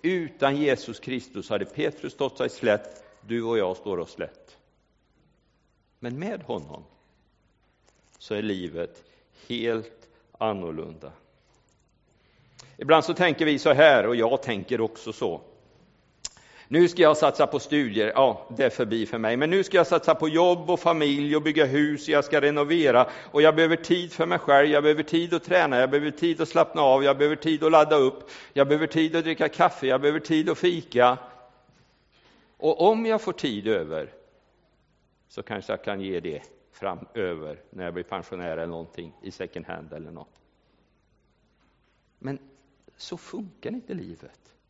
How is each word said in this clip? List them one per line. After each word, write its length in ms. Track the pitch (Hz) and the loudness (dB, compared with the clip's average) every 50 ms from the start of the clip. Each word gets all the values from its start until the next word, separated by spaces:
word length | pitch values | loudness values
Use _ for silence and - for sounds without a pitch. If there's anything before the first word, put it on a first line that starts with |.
Utan 560 | - 165 190 185 165 147 - - 139 139 139 | -2 -2 -2 -2 -4 -8 -6 -2 -2 0 0
Jesus 420 | 143 151 143 131 - - - 110 - | 0 0 0 0 -2 -4 -14 -14 -14
Kristus 500 | - 127 131 123 - - - 107 90 - | -10 -8 -8 -8 -10 -10 -14 -14 -8 -4
hade 160 | 113 98 98 | -4 -4 -4
Petrus 480 | - - 147 156 156 147 - - 135 - | -6 -6 -6 -6 -6 -6 -8 -14 -14 -6
stått 240 | - 143 131 - | -6 -6 -6 -4
sig 120 | - 123 123 | -6 -6 -6
slätt, 540 | - - 135 113 104 107 - - - - - - _ _ - | -6 -2 0 0 0 0 -2 -12 -20 -20 -20 -20 _ _ -10
du 160 | 104 117 117 113 | -8 -8 -6 -4
och 140 | 113 117 | -2 -2
jag 200 | 110 98 90 92 | 0 0 -2 -4
står 220 | - - 104 95 87 | -8 -8 -8 -6 -6
oss 120 | 82 - | -8 -10
slätt. 460 | - - 85 73 - - _ _ _ _ _ _ _ _ _ _ _ _ _ _ _ _ _ _ _ _ _ _ _ _ _ _ _ _ _ _ _ _ | -10 -12 -12 -12 -12 -20 _ _ _ _ _ _ _ _ _ _ _ _ _ _ _ _ _ _ _ _ _ _ _ _ _ _ _ _ _ _ _ _
Men 200 | 120 120 123 139 | -12 -12 -10 -8
med 240 | 175 202 214 - - | -10 -10 -10 -12 -10
honom 400 | - 120 92 73 73 76 - 76 _ _ _ _ _ _ _ _ _ _ _ _ _ _ _ _ _ _ _ _ _ _ _ _ _ _ | -10 -10 -10 -10 -14 -20 -20 -20 _ _ _ _ _ _ _ _ _ _ _ _ _ _ _ _ _ _ _ _ _ _ _ _ _ _
så 180 | _ - - 107 | _ -10 -8 -6
är 60 | 104 | -6
livet 640 | 107 107 98 92 90 80 80 85 85 - - - _ _ _ _ _ _ _ _ - | -4 -4 -6 -6 -8 -10 -8 -10 -10 -10 -12 -20 _ _ _ _ _ _ _ _ -14
helt 600 | - 120 117 113 117 113 113 107 - - _ _ _ _ _ _ _ | -10 -8 -6 -4 -4 -4 -4 -8 -12 -20 _ _ _ _ _ _ _
annorlunda. 800 | _ _ 110 110 104 95 90 82 78 80 78 80 80 80 71 71 80 _ _ _ _ _ _ _ _ _ _ _ _ _ _ _ _ _ _ _ _ _ _ _ _ _ _ _ _ - - _ _ | _ _ -4 -4 -4 -4 -8 -8 -10 -10 -12 -14 -16 -18 -20 -20 -20 _ _ _ _ _ _ _ _ _ _ _ _ _ _ _ _ _ _ _ _ _ _ _ _ _ _ _ _ -20 -20 _ _
Ibland 280 | - 117 139 160 156 147 | -12 2 4 4 4 4
så 80 | - 165 | 0 -2
tänker 320 | - 180 170 143 - 160 | 0 0 0 2 0 0
vi 140 | 156 147 135 | 0 0 2
så 140 | - 160 135 | 2 2 6
här, 340 | 135 156 156 139 117 101 | 8 8 8 8 6 4
och 80 | 110 120 | 2 0
jag 260 | 117 113 117 135 131 | 0 2 2 0 -2
tänker 400 | - 127 113 98 90 - 120 113 | -2 -6 -6 -6 -4 -6 -4 -2
också 320 | 113 - - - - 110 107 | -2 -4 -6 -12 -14 -14 -8
så. 280 | - 127 98 82 - - - _ _ _ _ _ _ _ _ _ _ _ _ _ _ _ - _ - _ _ - - - _ | -6 -6 -6 -6 -8 -12 -20 _ _ _ _ _ _ _ _ _ _ _ _ _ _ _ -16 _ -16 _ _ -20 -20 -12 _
Nu 160 | 131 165 175 | 4 4 4
ska 140 | 175 175 175 | 4 4 6
jag 160 | 165 151 151 | 6 6 6
satsa 300 | 151 160 143 - - 147 | 6 2 2 4 2 0
på 120 | - - 131 | 0 0 -6
studier, 520 | - - 151 147 139 117 98 110 104 110 - | -6 -2 -2 -2 -2 -2 -2 -2 -2 0 2
ja, 320 | 131 135 127 - - - - 127 | 2 2 2 2 -2 -10 -14 -4
det 60 | 113 135 | 0 0
är 60 | 123 | 0
förbi 360 | - - 127 104 113 113 107 | 0 -2 -4 -2 -2 -4 -4
för 120 | - - | -6 -6
mig. 200 | 117 110 110 117 | -4 -2 -2 0
Men 120 | 127 147 160 | 0 0 0
nu 140 | 180 196 185 | 0 -2 -2
ska 140 | 190 190 | 2 2
jag 100 | 180 160 | 2 2
satsa 280 | - 180 156 - - 156 | 4 0 0 2 2 0
på 140 | 160 156 156 | 0 0 -2
jobb 400 | 156 165 180 180 175 175 160 175 | 2 2 4 4 2 0 0 -4
och 100 | 180 - | -4 0
familj 560 | - 160 165 156 151 143 139 143 143 147 151 | 0 0 0 2 0 0 0 -2 -2 -2 -2
och 60 | 151 | 0
bygga 240 | 151 160 151 160 151 | 0 0 2 2 2
hus, 420 | 131 131 147 147 151 147 143 - | 2 2 0 0 0 -2 -6 -4
jag 180 | 156 151 147 139 | 0 0 0 2
ska 160 | - 156 147 | 2 0 2
renovera. 680 | 139 147 147 147 147 147 165 175 156 135 117 120 123 - - - - - | 2 2 2 0 0 0 0 2 4 6 6 6 6 4 0 -14 -16 -2
Och 100 | - 143 | 2 6
jag 140 | 151 156 151 | 6 6 6
behöver 200 | 156 165 160 165 | 6 4 4 2
tid 360 | 165 165 - 175 180 175 170 | 0 0 -2 -2 -2 -2 -8
för 140 | - - 160 | -4 -4 -2
mig 140 | 170 180 175 | -2 -2 -2
själv, 280 | - - 139 139 143 | 2 4 6 6 6
jag 160 | 151 147 143 147 | 6 4 4 4
behöver 200 | 151 151 156 151 | 4 2 2 0
tid 300 | - 165 165 170 170 175 | -2 -2 -2 0 0 -2
att 100 | 165 - | -4 -2
träna, 360 | 165 175 180 165 147 127 123 | 2 2 2 2 4 2 2
jag 100 | 131 131 | 2 2
behöver 220 | 139 143 147 151 | 2 0 0 -2
tid 300 | 147 - 170 170 165 165 | -4 -2 -2 -2 0 -2
att 80 | 160 147 | -4 -2
slappna 320 | - 165 151 - - 160 | 2 2 2 2 2 2
av, 220 | 147 135 131 135 139 | 4 4 4 4 4
jag 140 | 139 139 | 2 2
behöver 180 | 139 147 147 156 | 2 2 0 0
tid 280 | 147 - 165 160 143 156 | -2 -2 -2 -2 0 2
att 80 | 156 | 6
ladda 240 | 165 156 151 147 156 | 6 6 6 6 4
upp, 340 | 147 131 131 135 - - - - - - - _ | 4 4 2 0 -4 -18 -20 -20 -20 -20 -6 _
jag 140 | 139 139 | 2 2
behöver 200 | 139 151 151 160 | 4 4 0 0
tid 280 | 156 156 165 160 165 160 | -2 0 0 0 0 0
att 80 | 165 156 | -2 -2
dricka 260 | 160 160 - 160 147 | -2 -2 -2 -2 -4
kaffe, 380 | - - 170 - - - 135 | 2 2 2 2 2 -2 -2
jag 140 | 131 127 131 | 0 0 2
behöver 180 | 143 147 151 160 | 2 0 0 0
tid 300 | 151 - 160 156 156 160 | -4 0 0 0 0 0
att 80 | 160 | -2
fika. 600 | - - 180 175 160 - - - 120 123 123 127 135 - - - - - - _ _ _ _ _ _ _ _ _ _ _ _ _ _ _ _ _ _ _ _ _ | 0 0 -2 -2 -2 -8 -2 4 6 6 6 4 2 -8 -20 -20 -20 -20 -20 _ _ _ _ _ _ _ _ _ _ _ _ _ _ _ _ _ _ _ _ _
Och 240 | _ - 156 - - | _ -2 -2 0 4
om 240 | 170 202 220 220 226 | 4 4 4 2 0
jag 160 | 220 220 214 | -2 -2 -2
får 120 | 220 - - | -2 -6 -6
tid 340 | - - 143 107 104 98 | -4 -4 -4 -4 -4 -2
över, 460 | 110 110 92 80 76 80 78 71 - - - _ _ _ _ _ _ _ _ _ _ _ _ _ _ _ _ _ _ _ _ _ | -2 -2 -2 -2 -4 -8 -8 -8 -10 -16 -20 _ _ _ _ _ _ _ _ _ _ _ _ _ _ _ _ _ _ _ _ _
så 160 | _ - - 101 | _ -18 -16 -12
kanske 300 | - 113 101 - - 104 | -10 -10 -10 -6 -8 -8
jag 100 | 95 - | -6 -6
kan 180 | 107 101 98 | -8 -8 -8
ge 180 | 98 95 92 85 | -6 -6 -6 -6
det 220 | 82 87 76 71 - - _ _ _ _ _ | -6 -8 -10 -10 -14 -20 _ _ _ _ _
framöver 840 | - 95 98 87 - - - _ 117 98 90 85 78 78 76 73 - _ _ | -10 -8 -8 -8 -8 -14 -12 _ -6 -6 -6 -6 -8 -10 -14 -14 -16 _ _
när 140 | - 92 90 | -16 -12 -12
jag 100 | 87 85 | -10 -8
blir 100 | 90 87 | -10 -10
pensionär 480 | - 98 92 92 - 98 90 87 85 | -8 -10 -12 -10 -12 -12 -10 -8 -8
eller 160 | 80 82 82 | -8 -8 -8
någonting, 460 | 85 82 82 80 - - - 87 80 _ _ | -10 -10 -12 -14 -16 -16 -18 -18 -18 _ _
i 100 | - 95 | -20 -18
second 340 | - - 92 87 - 87 80 | -12 -12 -14 -12 -12 -16 -14
hand 280 | - 87 80 78 78 78 | -12 -14 -14 -14 -16 -16
eller 180 | 78 80 76 | -16 -16 -18
något. 280 | 82 80 - _ _ _ _ _ _ _ _ _ _ _ _ _ _ _ _ _ _ _ _ _ _ _ _ _ _ _ _ _ _ _ _ _ _ _ _ _ _ _ | -18 -20 -20 _ _ _ _ _ _ _ _ _ _ _ _ _ _ _ _ _ _ _ _ _ _ _ _ _ _ _ _ _ _ _ _ _ _ _ _ _ _ _
Men 200 | - 135 139 135 _ _ _ _ _ _ _ _ _ _ _ | -12 -12 -12 -12 _ _ _ _ _ _ _ _ _ _ _
så 200 | _ - - - | _ -16 -16 -16
funkar 520 | 170 - - - - 208 180 - _ - 127 | -16 -16 -16 -14 -14 -14 -14 -18 _ -12 -12
inte 240 | 226 254 - - - | -12 -12 -12 -12 -12
livet. 480 | 175 - 90 82 - - - _ _ _ _ _ _ _ _ | -12 -12 -14 -16 -20 -20 -20 _ _ _ _ _ _ _ _